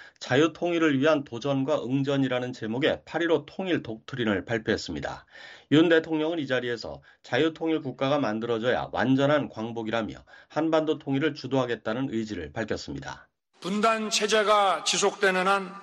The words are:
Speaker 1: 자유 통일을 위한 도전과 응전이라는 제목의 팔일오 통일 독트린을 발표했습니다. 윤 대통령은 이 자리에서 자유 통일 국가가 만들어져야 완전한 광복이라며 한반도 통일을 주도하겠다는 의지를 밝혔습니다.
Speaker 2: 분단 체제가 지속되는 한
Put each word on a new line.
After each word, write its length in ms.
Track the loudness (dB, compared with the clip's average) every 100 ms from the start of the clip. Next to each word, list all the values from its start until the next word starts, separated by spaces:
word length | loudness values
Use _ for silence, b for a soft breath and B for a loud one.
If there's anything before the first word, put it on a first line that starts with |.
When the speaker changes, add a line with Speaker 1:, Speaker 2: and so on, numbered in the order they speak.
| B B
Speaker 1:
자유 320 | 0 4 4
통일을 480 | 2 -2 2 4 4
위한 240 | 4 2
도전과 600 | 0 -6 -2 0 0 -2 0
응전이라는 680 | -2 0 2 2 0 -4
제목의 480 | -6 -6 0 0 0 -4
팔일오 400 | -2 0 0 -2
통일 360 | -8 -2 -2
독트린을 640 | -4 -12 -10 -2 0 0
발표했습니다. 800 | 0 -2 0 -2 -2 -8 -8 -10 -16 B B B B
윤 160 | 4 6
대통령은 500 | 4 2 -2 -2 -2
이 80 | -2
자리에서 540 | -2 -2 -6 -8 -14 b b
자유 320 | -2 2 2
통일 260 | 0 -2 -2
국가가 380 | -4 -2 0 2
만들어져야 720 | 0 -2 -2 0 0 0 -2
완전한 560 | 0 2 4 4 2 0
광복이라며 680 | -8 -8 -6 -4 -2 -4 -8 -18 B B
한반도 500 | -2 2 2 2 -2
통일을 340 | -2 0 0
주도하겠다는 760 | -2 -2 0 0 -2 -4 -4 -4
의지를 400 | -4 -4 -8 -8
밝혔습니다. 760 | -6 -6 -6 -8 -10 -10 -14 -18 _ _ -12
Speaker 2:
분단 500 | -6 0 0 0 -2
체제가 720 | -2 2 2 4 4 4 2
지속되는 640 | 0 0 0 2 2 2 2
한 260 | 2 -2 -14